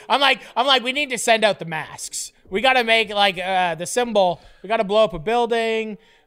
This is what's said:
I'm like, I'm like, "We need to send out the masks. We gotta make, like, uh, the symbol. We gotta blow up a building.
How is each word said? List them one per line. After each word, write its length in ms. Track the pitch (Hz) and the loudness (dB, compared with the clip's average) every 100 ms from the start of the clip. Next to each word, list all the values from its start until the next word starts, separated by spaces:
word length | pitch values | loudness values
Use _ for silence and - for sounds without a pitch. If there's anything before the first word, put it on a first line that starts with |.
| - | -2
I'm 140 | 240 | 2
like, 200 | 277 262 - - | 2 0 -4 -2
I'm 120 | 262 | 2
like, 160 | 269 | 2
"We 80 | 240 | 0
need 180 | 262 294 | -4 -4
to 80 | 240 | -4
send 260 | - 220 | 2 4
out 140 | 214 190 | 2 0
the 80 | 165 | -6
masks. 680 | 160 139 - - - - _ _ | -8 -10 -14 -12 -12 -12 _ _
We 100 | 190 | 0
gotta 220 | 254 262 | 2 2
make, 260 | 226 226 208 | 2 2 0
like, 300 | 208 202 180 | 0 0 0
uh, 340 | 180 185 180 165 | -2 0 0 -2
the 120 | 175 | -4
symbol. 540 | - 240 208 185 165 - _ | -4 0 2 2 0 -12 _
We 80 | 185 | -6
gotta 140 | 226 | -2
blow 200 | 208 214 | 0 2
up 100 | 220 175 | 2 0
a 40 | |
building. 800 | 151 233 240 233 226 220 220 208 _ _ | -2 0 2 0 0 -2 -4 -10 _ _